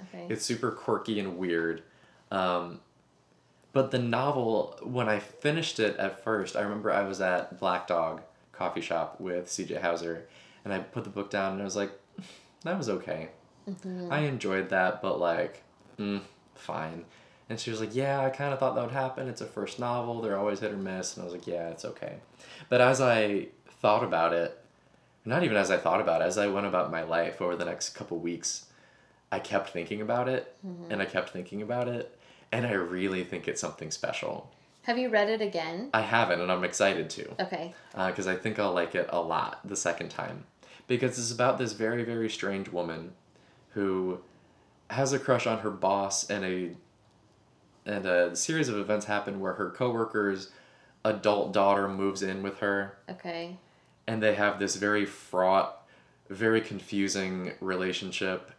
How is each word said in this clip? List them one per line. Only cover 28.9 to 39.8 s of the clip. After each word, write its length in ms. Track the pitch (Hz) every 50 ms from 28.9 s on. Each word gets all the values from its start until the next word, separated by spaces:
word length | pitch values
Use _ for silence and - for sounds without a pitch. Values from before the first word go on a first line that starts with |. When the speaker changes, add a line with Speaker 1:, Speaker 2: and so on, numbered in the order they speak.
| _ _ - _ _ _ _ -
Speaker 2:
I 80 | 101 -
kept 300 | - - 101 98 - -
thinking 320 | - 87 85 - 104 104
about 260 | 107 107 120 123 123 127
it, 280 | 131 - - - - - -
Speaker 1:
Mm-hmm. 260 | 185 175 170 175 170
Speaker 2:
and 100 | 104 98
I 40 | 95
kept 240 | - - 95 - -
thinking 300 | - 90 87 - 98 104
about 260 | 107 104 120 123 123 117
it, 300 | 120 120 - - - - - - - - - -
and 140 | 110 120 120
I 60 | 120 104
really 500 | 95 90 85 90 90 95 98 95 92 90
think 240 | - 95 82 - -
it's 140 | - -
something 280 | - 80 - - - 80
special. 600 | - - - - - - - - - - - - - _ _ _ _ _ -
Speaker 1:
Have 140 | - 233 247
you 120 | 254 247
read 200 | 220 208 208 208
it 120 | 226 220
again? 480 | 220 202 202 170 160 165 170 185 240 285 -
Speaker 2:
I 80 | -
haven't, 380 | - - - 117 113 92 85 87
and 100 | 90 90
I'm 120 | 92 90 92
excited 460 | 90 - - 101 98 95 85 78 78
to. 300 | - - - - - - 185
Speaker 1:
Okay. 300 | - 185 160 165 170 - - - - -
Speaker 2:
Uh, 180 | 98 92 92
'cause 160 | 90 - 92 92
I 80 | 92
think 220 | - - 113 107 -
I'll 120 | 104 95 90
like 220 | 90 85 82 -
it 120 | 90 85 -
a 100 | - 87
lot 380 | 85 82 80 78 - - - - -
the 120 | - 95
second 340 | -